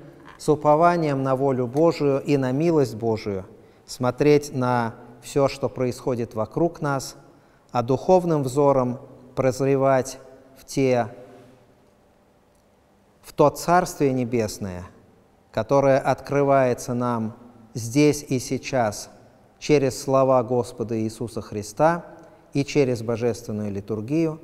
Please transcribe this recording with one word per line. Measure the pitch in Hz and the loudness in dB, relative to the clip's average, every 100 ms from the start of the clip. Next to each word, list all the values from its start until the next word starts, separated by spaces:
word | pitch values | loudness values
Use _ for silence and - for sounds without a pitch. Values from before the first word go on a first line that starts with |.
| - - - - | -18 -20 -20 -6
с | - | 0
упованием | 147 147 151 175 175 156 135 | 2 4 6 4 4 0 0
на | 135 131 | 0 0
волю | 139 127 123 | 0 0 -2
Божию | 131 165 160 147 135 | 2 2 2 0 0
и | 139 143 | 0 0
на | 131 | 0
милость | 131 170 160 127 117 | 0 2 2 0 -2
Божию | 113 107 104 95 95 - - _ - | -4 -2 -4 -6 -8 -18 -20 _ -16
смотреть | - 123 123 147 147 147 | -4 -2 2 4 4 2
на | 135 123 123 113 110 - - | -4 0 0 -2 -6 -18 -20
всё, | - 147 135 | -6 0 0
что | - 123 | 0 -6
происходит | - 127 113 - 120 113 110 | -4 -4 -4 -4 -4 -4 -6
вокруг | 107 - 165 165 | -6 -2 -2 -2
нас, | 147 139 - - - - _ _ _ | -4 -4 -6 -16 -20 -20 _ _ _
а | 123 | -4
духовным | 120 131 - 185 175 156 | 0 0 4 4 4 0
взором | 131 135 143 135 123 120 - - - - | 0 2 4 4 0 -4 -12 -20 -12 -2
прозревать | 131 113 135 135 135 131 120 - - - - - | -2 0 0 2 2 2 0 -8 -18 -20 -20 -20
в | - | -8
те, | - 135 123 113 - - - - - _ _ _ _ _ _ _ _ _ _ _ _ _ _ _ _ | -2 0 0 -2 -8 -20 -20 -20 -20 _ _ _ _ _ _ _ _ _ _ _ _ _ _ _ _
в | - | -6
то | - 147 | 2 2
Царствие | 143 - 180 175 - 143 | 2 2 2 2 0 0
Небесное, | 131 120 120 107 - 98 90 90 - _ _ _ _ _ | 0 -2 -2 -2 -4 -10 -10 -14 -18 _ _ _ _ _
которое | - 110 139 139 131 | -6 0 2 4 2
открывается | 151 131 - 143 139 139 131 120 - | 2 -2 -2 0 2 4 2 0 -4
нам | 120 123 120 110 110 - - - | -4 -2 -2 -4 -10 -20 -20 -14
здесь | 127 113 131 147 139 - | -10 -2 4 4 2 -2
и | 131 | -4
сейчас | - 131 - 131 110 101 - - - _ _ _ | -4 -6 -4 0 0 -2 -10 -20 -20 _ _ _
через | - 147 135 - | 2 2 2 -2
слова | - 135 131 131 | 0 2 4 4
Господа | 117 123 117 - 110 113 | 2 0 -2 -6 -6 -4
Иисуса | 110 110 117 - | -4 -6 -10 -10
Христа | 95 104 101 - 156 175 - - - - _ | -10 -10 -8 2 2 2 -6 -20 -20 -20 _
и | 143 | -4
через | 139 151 131 120 | -2 2 2 0
божественную | 110 117 120 110 - 107 104 | -4 -2 -2 -4 -6 -8 -6
литургию, | 98 101 110 107 151 165 156 | -8 -8 -8 -4 -2 -2 -4